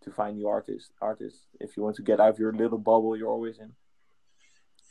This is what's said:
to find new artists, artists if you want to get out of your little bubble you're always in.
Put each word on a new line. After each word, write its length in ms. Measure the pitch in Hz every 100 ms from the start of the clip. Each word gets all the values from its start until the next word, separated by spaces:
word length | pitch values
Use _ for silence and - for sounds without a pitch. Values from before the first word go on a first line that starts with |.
to 100 | -
find 260 | - 104 104
new 100 | 104
artists, 440 | 107 - 104 - -
artists 460 | 107 107 110 - _ -
if 160 | 104 -
you 60 |
want 120 | 107 107
to 60 |
get 160 | 104 104
out 100 | 107
of 100 | 107
your 120 | 110
little 240 | 110 113 113
bubble 380 | 107 113 110 110
you're 120 | 110
always 280 | 113 113 110
in. 160 | 110 120 _ _ _ _ _ _ _ _ _ _ _